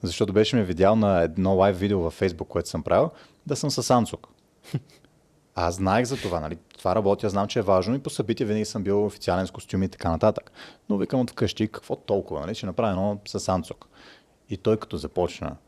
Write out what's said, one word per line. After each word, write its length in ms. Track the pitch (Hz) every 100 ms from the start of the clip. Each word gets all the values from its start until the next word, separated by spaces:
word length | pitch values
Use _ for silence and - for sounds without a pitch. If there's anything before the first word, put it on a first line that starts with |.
защото 300 | - - 104
беше 240 | 95 107 123
ме 80 |
видял 320 | 95 85 95 110
на 260 | 104 92
едно 320 | 85 82 95
лайв 240 | 95 98 92
видео 220 | 101 101
във 200 | 82 -
Facebook, 260 | 95 82 -
което 200 | 87 -
съм 140 | -
правил, 280 | - 92 160 - - _ -
да 100 | 143
съм 140 | 151
с 200 | 135 120
анцук. 380 | 123 110 - - _ _ _ -
<laughs> 40 | 139 - - _ _ _ _ _
Аз 200 | - 85
знаех 300 | 90 95 104 123
за 100 | 135
това, 240 | 101 85
нали? 160 | 76 85 _ -
Това 160 | 95
работя, 340 | 92 98 101 107
знам, 180 | 98 101
че 120 | -
е 40 |
важно 320 | 101 95 92
и 40 | 135
по 120 | -
събития 360 | - 113 110 113
винаги 180 | 107
съм 180 | 107 -
бил 220 | 95 101 104
официален 400 | - - 90 92
с 40 |
костюми 360 | - - 95 92
и 20 |
така 220 | - -
нататък. 420 | 80 110 - - - - - _
Но 80 | 202
викам 240 | 190 135
от 100 | 123
вкъщи: 380 | - 107 - 107
„Какво 280 | - - 135
толкова, 440 | - 101 92 76
нали? 140 | 76
Ще 120 | 110 101
направя 240 | 90 113
едно 280 | 92 98 101 -
с 200 | 104 -
анцук.“ 380 | 92 82 - - - - - _ _ _
И 60 | 101
той 200 | - 110
като 200 | - 85
започна 600 | 76 - 87 - 76 76